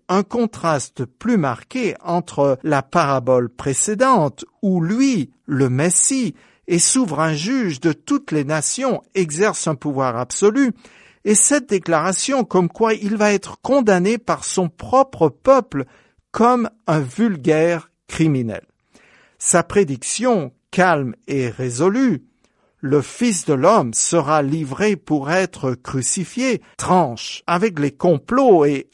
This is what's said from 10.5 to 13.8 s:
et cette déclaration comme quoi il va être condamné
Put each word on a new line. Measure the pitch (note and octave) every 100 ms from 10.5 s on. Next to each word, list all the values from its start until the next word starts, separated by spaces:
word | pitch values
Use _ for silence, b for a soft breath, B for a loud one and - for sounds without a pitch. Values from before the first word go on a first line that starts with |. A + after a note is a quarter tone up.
| B3+ C4 - b b b b
et | G3+
cette | G#3+ - D4 D4
déclaration | G3 E3+ D#3+ F3+ F#3 - C4+
comme | G#3+ F#3 F3
quoi | - A3
il | A3 G3+ G#3+
va | G#3
être | G3 - -
condamné | - C#4